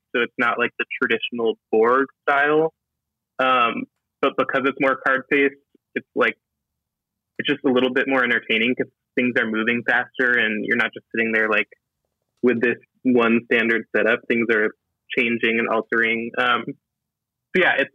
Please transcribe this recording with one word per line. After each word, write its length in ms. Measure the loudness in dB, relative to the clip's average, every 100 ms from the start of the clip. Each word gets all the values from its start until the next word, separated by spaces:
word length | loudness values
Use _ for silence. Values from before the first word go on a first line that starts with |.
| _ -4
so 60 |
it's 120 | -4 -2
not, 180 | -2 0
like, 140 | -4 -4
the 60 | -12 -6
traditional 540 | -2 -2 -4 -4 -2 -4 _
board 360 | 2 4 2 0 _ -2
style. 460 | 0 2 2 0 -4 _ _ _ _ _ -2
Um, 440 | 2 4 2 -2 -10 _ _ _
but 120 | -2 0
because 240 | -2 -2 -2
it's 120 | 0
more 160 | 0 0 -2
card-based, 480 | -2 0 0 0 -2 _ _ _ -12
it's, 120 | -8 -2
like, 220 | -2 -2 _ _ _ _ _ _ _ _ _ -8
it's 100 | -4
just 140 | -2 0
a 40 |
little 200 | 2 2
bit 140 | 0 0
more 160 | 0
entertaining 500 | 0 -2 -2 -2 0 -2
'cause 120 | -6 _ _ -4
things 180 | -2 0
are 60 | -2
moving 380 | -2 -2 -2
faster 480 | -2 -2 -2 -2 0 0
and 260 | 0 -2 -2
you're 120 | -2
not 160 | -2
just 120 | -6 -8
sitting 200 | -4 -2
there, 160 | 0 0
like, 180 | 0 -4 -10 _ _ _ _ _ _
with 180 | 0 2
this 160 | 0 -2 -10 _
one 380 | 0 2 4 2 0
standard 400 | 0 0 -2 -2 0
setup. 240 | 0 0 0
Things 200 | -2 0
are 200 | 0 0 -4 _ _ _ -4
changing 440 | -2 -2 -2 -2
and 100 | -2
altering. 600 | -2 -2 -2 0 -2 -4 -2
Um, 240 | 0 0 -4
so 960 | -12 _ _ _ _ _ _ _ 0
yeah, 120 | 2 2
it's, 160 | -2